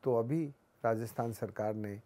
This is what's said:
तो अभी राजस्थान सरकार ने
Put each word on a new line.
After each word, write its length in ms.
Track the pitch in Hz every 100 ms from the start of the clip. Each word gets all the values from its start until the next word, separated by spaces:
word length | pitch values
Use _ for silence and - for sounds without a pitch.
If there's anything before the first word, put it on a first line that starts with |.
तो 140 | 135 117
अभी 380 | 117 160 151 139 _ _
राजस्थान 480 | 117 113 113 - 117
सरकार 420 | 110 107 - 107
ने 260 | 107 104 101